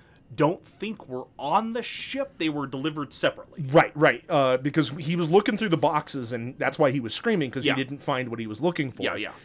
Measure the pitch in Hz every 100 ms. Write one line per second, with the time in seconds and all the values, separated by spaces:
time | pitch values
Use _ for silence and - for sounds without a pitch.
0 | _ _ - 117 151 196 - - 208 208
1 | - 127 - - 139 185 226 233 226 -
2 | - 269 277 - 160 147 135 135 156 151
3 | 139 - 147 - - - 135 156 - 147
4 | 151 120 - 156 131 127 139 156 135 151
5 | 147 175 160 185 214 214 214 160 147 151
6 | - 139 113 117 120 - 131 - 147 139
7 | 113 - 233 202 135 135 135 127 135 139
8 | - 131 123 113 110 107 170 170 135 -
9 | 123 87 98 -